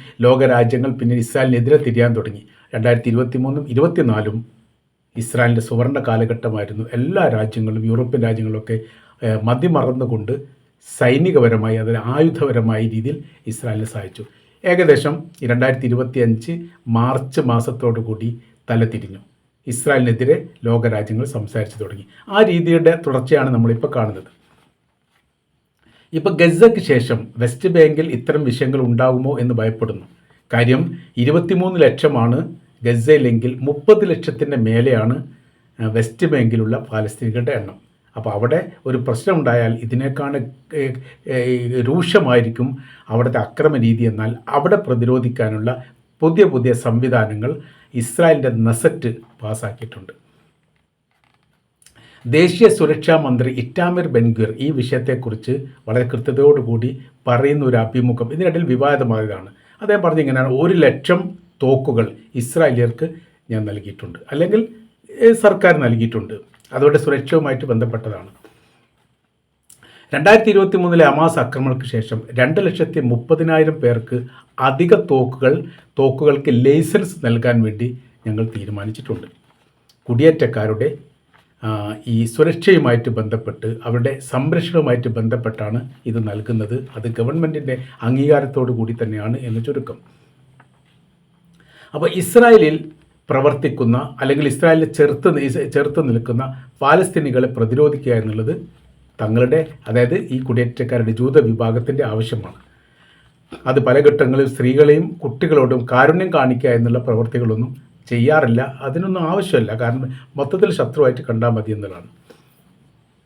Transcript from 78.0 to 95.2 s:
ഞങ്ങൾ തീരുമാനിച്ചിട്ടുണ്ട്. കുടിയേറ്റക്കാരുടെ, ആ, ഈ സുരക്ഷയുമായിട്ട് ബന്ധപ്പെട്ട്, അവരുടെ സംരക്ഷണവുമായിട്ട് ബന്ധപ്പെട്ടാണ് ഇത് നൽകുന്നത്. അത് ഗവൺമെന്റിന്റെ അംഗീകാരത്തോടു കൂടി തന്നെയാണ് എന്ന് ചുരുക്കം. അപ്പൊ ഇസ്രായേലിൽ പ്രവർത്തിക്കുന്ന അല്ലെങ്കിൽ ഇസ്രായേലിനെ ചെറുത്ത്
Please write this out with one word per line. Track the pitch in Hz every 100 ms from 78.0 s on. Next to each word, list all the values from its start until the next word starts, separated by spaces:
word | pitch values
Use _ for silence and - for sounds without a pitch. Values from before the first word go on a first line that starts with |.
| - _ 110
ഞങ്ങൾ | 107 113
തീരുമാനിച്ചിട്ടുണ്ട്. | 107 98 104 104 110 127 113 - _ _ _ _ _ _ _ -
കുടിയേറ്റക്കാരുടെ, | 117 156 151 123 107 110 104 143 - - _ _ _ _ _
ആ, | 110 107 104 110 120
ഈ | 113 113
സുരക്ഷയുമായിട്ട് | - 156 170 - 175 131 117 123
ബന്ധപ്പെട്ട്, | 113 107 113 - - 110 113 117
അവരുടെ | 120 131 135
സംരക്ഷണവുമായിട്ട് | - 131 147 170 170 165 135 120 120
ബന്ധപ്പെട്ടാണ് | 113 113 117 113 - 107 110 - - 120
ഇത് | 113 107
നൽകുന്നത്. | 107 107 113 104 123 - 110
അത് | 117 113
ഗവൺമെന്റിന്റെ | 117 160 160 151 131 127 - -
അംഗീകാരത്തോടു | 120 131 143 143 135 143 127
കൂടി | 113 113 117
തന്നെയാണ് | 110 107 107 131
എന്ന് | 123 113 120
ചുരുക്കം. | 139 131 - _ _ _ _ _ _ _ _ _ _ _ _ _ _ _ _ _ _ -
അപ്പൊ | 147 160
ഇസ്രായേലിൽ | 185 - 233 240 220 151 156 - - _ _ -
പ്രവർത്തിക്കുന്ന | 135 143 123 143 110 117 123 147 -
അല്ലെങ്കിൽ | 135 143 143
ഇസ്രായേലിനെ | 127 165 160 156
ചെറുത്ത് | - 147 135